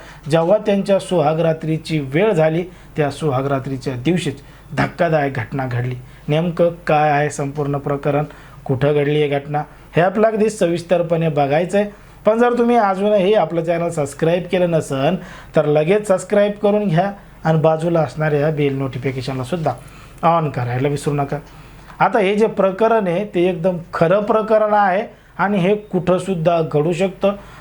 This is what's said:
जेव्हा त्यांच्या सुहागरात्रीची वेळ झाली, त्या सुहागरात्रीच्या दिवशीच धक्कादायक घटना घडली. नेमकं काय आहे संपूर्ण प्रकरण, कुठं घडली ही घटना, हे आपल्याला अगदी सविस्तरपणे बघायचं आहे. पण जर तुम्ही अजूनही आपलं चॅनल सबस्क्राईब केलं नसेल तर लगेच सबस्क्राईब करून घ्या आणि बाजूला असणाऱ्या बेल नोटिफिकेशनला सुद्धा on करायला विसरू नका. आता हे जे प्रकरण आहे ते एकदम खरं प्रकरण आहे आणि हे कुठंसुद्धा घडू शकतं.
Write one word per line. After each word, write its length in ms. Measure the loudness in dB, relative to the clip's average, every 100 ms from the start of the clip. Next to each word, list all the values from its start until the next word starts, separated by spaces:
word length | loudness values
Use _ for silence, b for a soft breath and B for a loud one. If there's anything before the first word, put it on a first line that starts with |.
| B B -2
जेव्हा 260 | 0 2 2
त्यांच्या 420 | 2 -2 0 -2
सुहागरात्रीची 1000 | 0 0 2 0 0 -2 -4 -6 -4 -4
वेळ 320 | -2 0 2
झाली, 320 | 2 2 0 -6 B B -4
त्या 140 | -4
सुहागरात्रीच्या 800 | -2 -2 -2 -2 -4 -4 -8 -6
दिवशीच 440 | -4 0 0 -2 -8 B B B -4
धक्कादायक 560 | -4 -2 0 2 0
घटना 320 | -4 -6 -6 -4
घडली. 300 | -4 -4 -8 B B -2
नेमकं 420 | 0 0 0 0 0 0
काय 240 | 2 2
आहे 180 | 2 0
संपूर्ण 480 | -4 -6 -4 -4 -4
प्रकरण, 460 | -4 -4 -2 -2 -4 B B B -4
कुठं 280 | 0 2
घडली 280 | 2 2 0
ही 60 | 0
घटना, 360 | -2 -4 -6 -6 B B 0
हे 60 |
आपल्याला 260 | 2 4 2
अगदी 220 | 2 0
सविस्तरपणे 800 | 2 0 0 0 0 2 0 0
बघायचं 480 | 0 2 2 2 0
आहे. 300 | -2 -6 -20 -2 0
पण 120 | 4
जर 200 | 2 4
तुम्ही 180 | 2 4
अजूनही 580 | 2 2 2 2 4
आपलं 300 | 2 2 0
चॅनल 260 | -2 -2 -2
सबस्क्राईब 540 | -2 -4 -2 0 0 0
केलं 200 | 0 2
नसेल 440 | 0 0 0 0 -2 B B B 0
तर 100 | 2
लगेच 420 | 2 2 2 2
सबस्क्राईब 440 | -2 0 2 2
करून 360 | 0 0 2 2
घ्या 240 | 0 0 -6 B B
आणि 160 | 0 2
बाजूला 400 | 4 2 0 0
असणाऱ्या 500 | 0 -2 0 0 0
बेल 240 | 0 -2 -2
नोटिफिकेशनला 680 | -4 -4 -6 -4 -6 -6
सुद्धा 300 | -6 -4 -2 -4 B B B B
on 260 | 2 2 0
करायला 380 | -2 -4 -2 -2
विसरू 260 | -2 -2
नका. 240 | -2 -2 -6 -10 B B B B B
आता 200 | 2 2
हे 160 | 2 2
जे 120 | 0
प्रकरण 600 | 2 0 2 2 2 0
आहे 180 | -2 -2
ते 160 | 0
एकदम 360 | 0 0 -2 -2 -6
खरं 280 | -2 2 2
प्रकरण 520 | 2 0 2 2 2
आहे 540 | 2 2 0 -4 -12 -18 -4
आणि 200 | -2 2
हे 180 | 2 0
कुठंसुद्धा 840 | -2 -4 0 0 0 -2 0 0 0
घडू 200 | 0 0
शकतं. 380 | 0 -2 0 -2 -2 B B